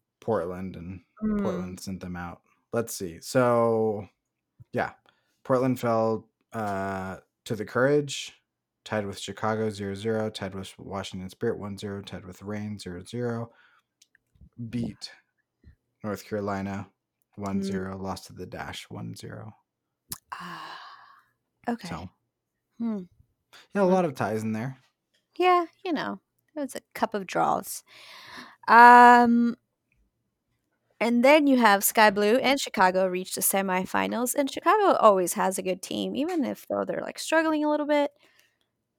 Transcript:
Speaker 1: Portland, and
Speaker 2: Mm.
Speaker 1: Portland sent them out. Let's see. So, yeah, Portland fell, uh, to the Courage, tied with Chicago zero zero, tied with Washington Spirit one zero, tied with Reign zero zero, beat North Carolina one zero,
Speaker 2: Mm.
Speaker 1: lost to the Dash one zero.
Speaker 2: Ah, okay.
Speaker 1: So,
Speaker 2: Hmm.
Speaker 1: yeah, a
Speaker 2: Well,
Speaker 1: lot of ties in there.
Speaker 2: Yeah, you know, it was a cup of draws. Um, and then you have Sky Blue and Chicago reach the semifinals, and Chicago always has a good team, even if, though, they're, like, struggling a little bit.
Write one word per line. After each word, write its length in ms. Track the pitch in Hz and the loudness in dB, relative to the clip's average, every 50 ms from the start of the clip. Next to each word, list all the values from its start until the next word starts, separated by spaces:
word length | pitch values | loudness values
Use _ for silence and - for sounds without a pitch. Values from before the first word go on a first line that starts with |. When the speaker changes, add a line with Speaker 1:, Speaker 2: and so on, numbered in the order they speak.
| _ _ _ _ | _ _ _ _
Speaker 1:
Portland, 560 | - - 113 98 82 90 90 90 95 95 87 | -4 -2 -2 -2 -2 -4 -8 -10 -10 -12 -12
and 260 | 87 85 90 92 92 - _ _ - 214 | -12 -12 -14 -14 -14 -16 _ _ -8 -6
Speaker 2:
Mm. 120 | 214 214 | -4 -2
Speaker 1:
Portland 440 | 208 202 190 92 90 90 90 90 90 | -2 -2 -4 -4 -6 -6 -8 -12 -12
sent 200 | - - 95 90 | -12 -12 -12 -10
them 160 | - 92 87 | -10 -10 -10
out. 260 | 87 87 87 82 - _ _ _ _ _ _ - | -10 -10 -12 -14 -16 _ _ _ _ _ _ -4
Let's 220 | 117 117 117 - | -4 -4 -4 -6
see. 260 | - 98 85 80 - | -10 -10 -10 -12 -12
So, 880 | - - - 131 127 123 120 120 117 117 113 110 110 110 104 101 104 - _ _ _ _ _ _ _ _ _ - - _ - | -10 -2 0 2 2 4 4 4 2 2 2 2 0 0 -2 -4 -8 -12 _ _ _ _ _ _ _ _ _ -20 -18 _ -6
yeah, 220 | 123 - - - _ _ _ _ _ _ _ _ _ - | -6 -6 -6 -8 _ _ _ _ _ _ _ _ _ -4
Portland 360 | - 135 127 127 131 127 - | -2 0 0 2 0 -2 -2
fell, 500 | - 120 113 113 113 113 113 110 - _ _ _ _ _ - | -2 -2 0 0 0 0 -2 -4 -6 _ _ _ _ _ -10
uh, 680 | 113 107 104 101 98 95 98 98 95 92 92 92 - - _ _ _ - | -8 -6 -6 -4 -4 -6 -6 -6 -8 -8 -10 -12 -14 -16 _ _ _ -10
to 100 | - 120 | -8 -8
the 80 | 104 107 | -8 -8
Courage, 680 | 101 - 120 123 139 147 147 147 139 131 - - - - _ _ _ _ _ _ _ _ _ - | -4 -2 0 2 2 2 0 0 -2 -6 -10 -12 -14 -16 _ _ _ _ _ _ _ _ _ -12
tied 220 | - 113 107 101 | -6 -6 -4 -4
with 120 | 98 95 - | -6 -8 -12
Chicago 520 | - - 98 - - 107 110 107 110 110 | -12 -14 -10 -6 -4 -4 -2 -2 -4 -4
zero 240 | 101 101 104 98 98 | -6 -6 -8 -8 -8
zero, 360 | 98 104 113 110 110 110 107 | -6 -6 -4 -4 -2 -4 -4
tied 240 | 107 - 104 95 92 | -6 -8 -10 -10 -10
with 240 | 98 92 - - - | -10 -14 -14 -16 -18
Washington 520 | - - 92 98 95 - - 95 92 92 | -14 -10 -10 -8 -8 -8 -10 -12 -12 -14
Spirit 280 | - - - 117 95 85 | -10 -6 -4 -4 -4 -4
one 200 | 95 104 101 95 | -6 -10 -12 -10
zero, 240 | - 104 98 101 95 | -10 -10 -10 -10 -12
tied 240 | - - 90 92 | -12 -14 -14 -14
with 160 | 92 92 - 98 | -16 -18 -16 -12
Reign 360 | 98 104 104 104 107 104 101 | -10 -10 -8 -8 -10 -10 -10
zero 240 | - - 90 87 92 | -12 -12 -14 -14 -14
zero, 480 | - - 123 120 120 117 117 117 - _ _ _ _ _ _ _ _ _ _ _ _ _ _ _ _ _ _ - - _ - 120 113 | -12 -10 -8 -6 -6 -6 -6 -8 -10 _ _ _ _ _ _ _ _ _ _ _ _ _ _ _ _ _ _ -20 -20 _ -16 -12 -10
beat 400 | 110 120 117 110 98 - - - - - _ _ _ _ _ _ _ _ _ - - _ _ _ _ _ - | -8 -6 -6 -8 -8 -12 -18 -20 -20 -20 _ _ _ _ _ _ _ _ _ -20 -20 _ _ _ _ _ -10
North 200 | 107 101 92 - | -8 -8 -8 -8
Carolina 680 | - 107 104 101 101 101 98 98 98 98 98 98 - _ _ _ _ _ _ _ _ _ | -8 -8 -6 -6 -4 -6 -6 -6 -6 -8 -8 -10 -14 _ _ _ _ _ _ _ _ _
one 260 | - 101 98 98 98 98 | -10 -8 -6 -4 -4 -4
zero, 340 | 98 95 95 92 95 95 | -4 -6 -6 -6 -8 -10
Speaker 2:
Mm. 20 | 95 | -10
Speaker 1:
lost 280 | 95 95 92 90 - | -8 -8 -10 -10 -12
to 60 | - 101 | -16 -16
the 120 | 101 90 | -16 -16
Dash 440 | - - 87 - - 95 - - - | -14 -12 -12 -12 -12 -12 -14 -16 -16
one 240 | 110 107 110 113 110 | -14 -14 -12 -12 -14
zero. 400 | - - - - 110 110 110 107 _ _ _ _ _ _ _ _ _ _ - - - _ - | -14 -16 -16 -16 -16 -16 -18 -20 _ _ _ _ _ _ _ _ _ _ -16 -16 -16 _ -16
Speaker 2:
Ah, 480 | - - 175 180 170 160 - - - - - - - - - - - _ _ _ _ _ _ _ _ _ - - | -16 -14 -14 -14 -14 -14 -14 -16 -16 -18 -18 -20 -20 -20 -20 -20 -20 _ _ _ _ _ _ _ _ _ -8 -8
okay. 200 | 240 233 - 175 | -8 -6 -8 -10
Speaker 1:
So, 220 | 170 - 90 92 _ _ _ _ _ _ _ _ _ _ _ _ _ - | -10 -10 -12 -14 _ _ _ _ _ _ _ _ _ _ _ _ _ -8
Speaker 2:
Hmm. 260 | 233 233 220 202 180 175 _ _ _ _ _ _ _ _ - - - _ - | -6 -6 -6 -6 -8 -12 _ _ _ _ _ _ _ _ -20 -20 -16 _ -2
Speaker 1:
yeah, 80 | 202 202 | 0 2
a 40 | |
Speaker 2:
Well, 0 | |
Speaker 1:
lot 180 | 180 185 185 180 | 4 4 2 2
of 100 | 165 135 | 0 -2
ties 280 | - 120 98 110 110 110 | -4 -4 -4 -4 -4 -4
in 100 | 110 110 | -4 -4
there. 260 | 110 113 135 131 - _ _ _ _ _ _ _ _ _ _ _ | -4 -6 -8 -10 -12 _ _ _ _ _ _ _ _ _ _ _
Speaker 2:
Yeah, 300 | - 349 359 359 349 339 320 _ _ - | 0 2 2 2 2 0 -2 _ _ -8
you 80 | 381 330 | -6 -4
know, 280 | 226 156 202 202 196 _ _ _ _ _ _ - | -4 -4 -4 -8 -10 _ _ _ _ _ _ -12
it 60 | 311 | -10
was 140 | 285 254 - | -10 -10 -10
a 40 | - - _ - | -12 -16 _ -8
cup 200 | - - - - | -4 -4 -4 -4
of 120 | 208 190 | -4 -8
draws. 560 | 170 - 170 165 160 - - 190 - - - - _ - - - - - - - - - - - - - _ _ - | -6 -4 -2 0 0 0 -2 -4 -8 -12 -14 -16 _ -20 -20 -20 -20 -20 -20 -20 -20 -20 -20 -20 -20 -20 _ _ 6
Um, 880 | 214 233 240 240 240 240 240 240 247 240 240 240 233 233 240 233 233 - _ _ _ _ _ _ _ _ _ _ _ _ _ _ _ _ _ _ _ _ _ _ _ _ _ _ _ - | 10 12 12 12 12 12 12 12 10 10 8 6 4 4 2 2 -2 -4 _ _ _ _ _ _ _ _ _ _ _ _ _ _ _ _ _ _ _ _ _ _ _ _ _ _ _ -4
and 240 | 208 233 240 240 240 | -2 0 2 4 6
then 220 | 262 294 320 294 | 8 8 8 6
you 120 | 285 269 247 | 6 4 6
have 260 | 233 214 202 196 196 | 6 6 6 4 2
Sky 260 | - - - 214 214 | 2 4 6 6 6
Blue 260 | 196 202 208 208 220 | 6 4 2 4 4
and 220 | 262 - - 277 277 | 4 4 2 0 0
Chicago 460 | - - - 214 190 185 185 185 190 | -2 -4 0 2 2 4 4 2 0
reach 280 | 185 180 185 185 - - | 0 -2 -4 -6 -6 -6
the 60 | - | -4
semifinals, 920 | 190 - - 196 196 196 185 185 190 - - 202 190 190 202 220 247 247 - | -2 0 0 0 0 0 0 -2 -2 -2 -2 -2 -2 -2 -2 -2 -4 -2 -2
and 160 | - 285 269 | -2 -2 -2
Chicago 460 | - - - 330 381 427 403 370 269 | -4 -2 0 2 2 4 4 4 4
always 380 | - - 220 202 190 180 170 - | 6 6 6 6 6 2 -2 -2
has 240 | 214 180 190 190 196 | -2 -2 -2 -2 -2
a 40 | 185 | -4
good 200 | 185 185 185 - | -4 -4 -4 -6
team, 320 | - - 214 196 190 190 | -8 -6 -4 -4 -4 -4
even 280 | 240 285 339 370 330 262 | -4 -4 -2 -2 -2 -2
if, 220 | 214 202 - - - | -2 -4 -8 -8 -6
though, 160 | 202 202 196 | -4 -4 -4
they're, 180 | 190 170 - - | -4 -4 -6 -6
like, 160 | - - - | -8 -10 -10
struggling 460 | - - 320 320 320 320 311 302 302 | -6 -2 0 0 2 0 0 0 0
a 60 | 302 | 0
little 160 | 302 302 302 | -2 -2 0
bit. 260 | 277 302 294 285 285 _ _ _ _ _ _ _ _ _ _ _ _ _ _ _ _ _ | 0 0 0 0 -2 _ _ _ _ _ _ _ _ _ _ _ _ _ _ _ _ _